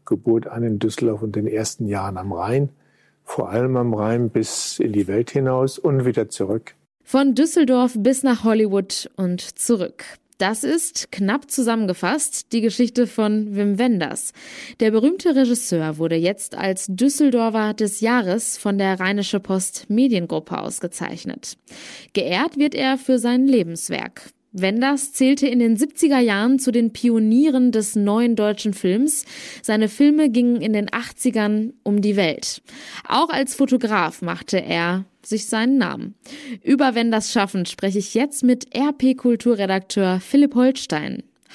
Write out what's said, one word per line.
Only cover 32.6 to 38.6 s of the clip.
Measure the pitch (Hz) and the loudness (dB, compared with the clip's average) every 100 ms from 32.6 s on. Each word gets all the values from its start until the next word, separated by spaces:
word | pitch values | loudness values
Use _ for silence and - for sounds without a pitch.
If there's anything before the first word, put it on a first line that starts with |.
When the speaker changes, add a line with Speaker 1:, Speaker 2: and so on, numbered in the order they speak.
| - - - - - | -16 -20 -18 -16 -2
Speaker 2:
Auch | 254 330 | 2 2
als | 285 269 | 0 -2
Fotograf | - 269 254 220 208 160 - | 0 2 2 2 0 0 -4
machte | 170 170 - 190 | -8 -8 -4 -4
er | - 170 170 190 196 _ | -2 -2 0 -2 -6 _
sich | - 214 - | -8 -6 -2
seinen | 220 240 277 | 0 2 2
Namen. | 175 127 190 - - 294 285 208 | 0 -4 -10 -14 -20 -18 -14 -8
Über | - 269 269 | 0 2 4
Wenders | 233 233 226 - | 2 0 0 0
Schaffen | 226 196 190 | -2 0 -2
spreche | 175 - 196 202 | -6 -4 -2 -2
ich | 190 | -2
jetzt | 220 294 - | -2 -2 0
mit | 247 247 | 2 2